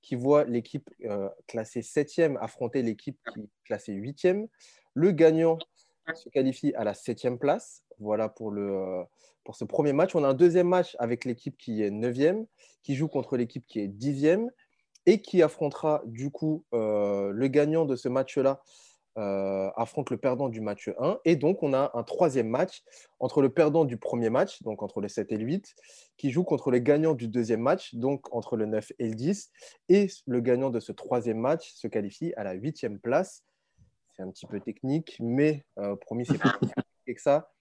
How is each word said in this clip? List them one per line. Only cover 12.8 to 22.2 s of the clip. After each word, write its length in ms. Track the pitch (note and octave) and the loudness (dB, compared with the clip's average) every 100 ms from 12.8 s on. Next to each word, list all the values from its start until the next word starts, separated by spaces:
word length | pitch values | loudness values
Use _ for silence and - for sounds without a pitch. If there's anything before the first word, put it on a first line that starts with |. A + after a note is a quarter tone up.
qui 120 | - | -6
joue 140 | C3+ D#3 | -2 -2
contre 280 | C#3+ B2+ B2+ | -2 -2 -2
l'équipe 300 | A#2+ C3 - | -2 -6 -10
qui 120 | A2+ | -6
est 100 | G2+ | -6
dixième 600 | G2+ C3 C#3 D3 F#3 A#3 _ _ _ _ _ | -6 -4 2 4 4 0 _ _ _ _ _
et 160 | - G#3+ | 4 4
qui 220 | - F#3 | 4 4
affrontera 580 | D3+ - D3 - D#3+ D3+ A2+ | 4 4 -4 -2 -2 -2 -2
du 240 | A2+ C#3 | -8 -8
coup, 340 | - D#3 D#3 - | -4 -4 -4 -2
euh, 580 | A#2+ A2 G#2 G2+ G2+ G2+ | -2 0 0 0 0 -2
le 180 | G2+ C3+ | 0 2
gagnant 360 | D3 D3 D#3+ | 4 2 2
de 100 | D#3 | 0
ce 140 | B2+ B2+ | -2 -2
match-là, 540 | B2+ C3 - C3+ C3+ _ - - _ _ - | -2 -2 0 0 0 _ -20 -20 _ _ -8
euh, 520 | G#2 G2 G2 G2 F#2+ | -4 -2 -2 -2 -4
affronte 340 | - A#2 - A2 | -4 -6 -4 -6
le 60 | A#2 | -2
perdant 320 | C3+ B2+ C#3 | -2 -2 -4
du 120 | A2+ | -4
match 280 | G#2+ G2+ - F2 | -8 -6 -8 -4
un. 200 | C3+ G#3 | -2 0
Et 120 | - E3 | 2 2
donc, 260 | D3 G3 | 2 0
on 120 | D3+ | 0
a 160 | C3 C#3 | 0 0
un 100 | A#2+ | -2
troisième 440 | A2+ - | -6 0